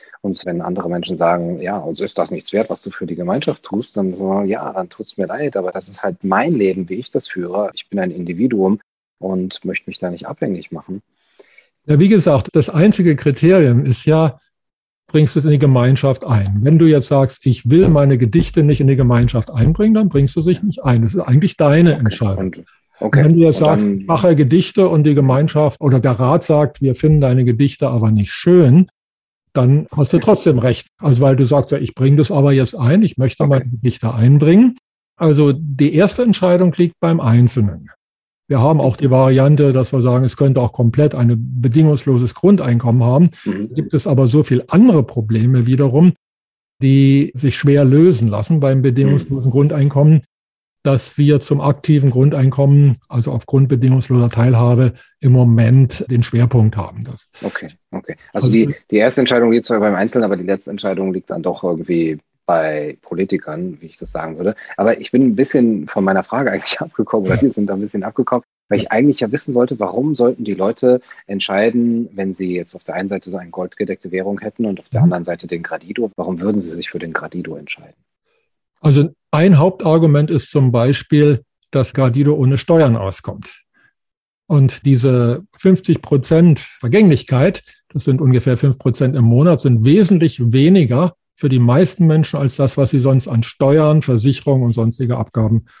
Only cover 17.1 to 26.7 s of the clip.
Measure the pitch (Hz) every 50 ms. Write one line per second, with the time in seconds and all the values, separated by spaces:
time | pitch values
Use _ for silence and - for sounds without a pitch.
17.1 | 147 135 135 127 - - - 135 117 - - 117 139 170 190 185 160 147 143 139
18.1 | 139 120 123 110 98 170 165 - - 170 151 147 147 - 143 135 139 127 135 120
19.1 | 123 120 120 120 - 120 110 - - 120 110 139 165 - 208 220 220 220 220 180
20.1 | 139 139 139 139 - 170 156 180 180 - - 208 - - - 135 120 117 113 107
21.1 | - 175 - - 123 147 175 190 - - 156 147 143 160 175 175 143 151 123 107
22.1 | 101 - 113 101 95 95 95 92 85 - - _ _ _ _ _ _ - - 110
23.1 | - 139 147 151 170 170 165 160 147 - 160 151 156 104 104 104 202 - - -
24.1 | 165 - 196 180 160 147 151 123 143 185 180 - - 208 190 180 165 156 147 151
25.1 | 147 143 139 131 127 135 151 160 - 151 151 139 - - - 143 123 123 110 135
26.1 | 123 101 131 123 151 165 - - 160 147 147 131